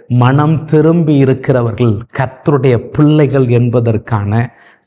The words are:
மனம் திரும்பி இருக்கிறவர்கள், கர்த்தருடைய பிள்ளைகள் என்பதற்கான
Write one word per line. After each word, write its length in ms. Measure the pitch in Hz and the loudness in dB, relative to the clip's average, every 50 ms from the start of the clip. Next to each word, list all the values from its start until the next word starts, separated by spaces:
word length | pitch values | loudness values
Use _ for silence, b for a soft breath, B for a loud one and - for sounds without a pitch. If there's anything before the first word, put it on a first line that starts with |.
| B B | B B
மனம் 580 | 123 123 123 123 135 143 151 151 160 151 - | 0 2 2 2 2 2 2 0 0 -2 -2
திரும்பி 500 | - 160 151 151 160 165 175 165 147 151 | 0 0 2 2 2 2 0 0 0 2
இருக்கிறவர்கள், 840 | 139 135 131 131 131 - - 135 123 117 113 104 98 123 117 104 98 - - - | 2 2 2 0 -2 -2 -2 -2 0 -2 -2 -2 -2 0 0 0 -2 -6 -8 -6
கர்த்தருடைய 640 | - 135 - - - - - 147 131 123 135 120 107 | -6 -6 -6 -6 -6 -4 -2 -2 0 2 0 0 0
பிள்ளைகள் 720 | - - - - 151 147 151 151 151 131 127 139 131 117 | -2 -4 -2 0 2 2 4 2 2 2 0 0 0 0
என்பதற்கான 1080 | 120 120 120 120 113 127 120 117 107 - - - 117 104 101 101 107 113 123 120 b b b b b b b | 0 0 0 0 0 0 0 0 -2 -4 -4 -6 -6 -4 -4 -2 -2 -2 -4 -4 b b b b b b b